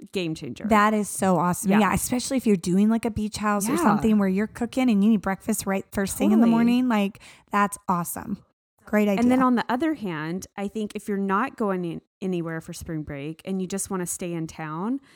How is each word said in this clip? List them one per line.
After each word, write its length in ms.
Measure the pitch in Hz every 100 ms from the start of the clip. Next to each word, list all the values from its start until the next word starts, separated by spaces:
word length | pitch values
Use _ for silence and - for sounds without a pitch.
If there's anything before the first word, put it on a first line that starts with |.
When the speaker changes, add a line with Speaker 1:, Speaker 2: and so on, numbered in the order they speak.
| 294
Speaker 1:
Game 240 | 196 175
changer. 300 | 160 143 - 214
Speaker 2:
That 260 | 214 208
is 160 | 220 202
so 280 | - 190 180
awesome. 320 | 175 175 202
Speaker 1:
Yeah. 80 | 202
Speaker 2:
Yeah, 160 | 196
especially 420 | - - 247 - 269
if 100 | 233
you're 80 | 202
doing, 320 | 180 180 208
like, 160 | 226
a 60 | 240
beach 260 | 214 214 -
house 320 | 208 208 202
or 60 |
Speaker 1:
Yeah. 80 | 302
Speaker 2:
something 340 | 302 180 226 214
where 100 | 196
you're 200 | 185 214
cooking 420 | - 240 - 254
and 140 | 208
you 60 | 202
need 100 | 220
breakfast 440 | 196 190 - 214
right 200 | - 196 -
first 240 | - 196 -
thing 140 | 208
in 80 | 220
the 60 | 233
Speaker 1:
Totally. 40 | 226
Speaker 2:
morning. 320 | 233 247 254
Like, 320 | 220 196 - - - _
that's 260 | 202 202 - -
awesome. 500 | 175 170 - - 202 _ _ _ _
Great 220 | - 214 208
idea. 160 | 196
Speaker 1:
And 80 | 240
then 100 | 254
on 120 | 254
the 100 | 240 -
other 260 | 247 311
hand, 540 | 311 208 160 156 185 - -
I 100 | 202
think 240 | 220 208 214
if 100 | -
you're 100 | 196
not 380 | 196 190 254 -
going 280 | 214 185
in, 160 | 175 160 _ _
anywhere 400 | 190 180 165 160
for 120 | 160
spring 300 | 170 - 160
break 360 | 151 143 143 160
and 180 | - 190
you 60 | 185
just 220 | 196 -
wanna 160 | 196 175
stay 260 | - 180
in 160 | 170 160
town, 500 | - 156 160 202 269 -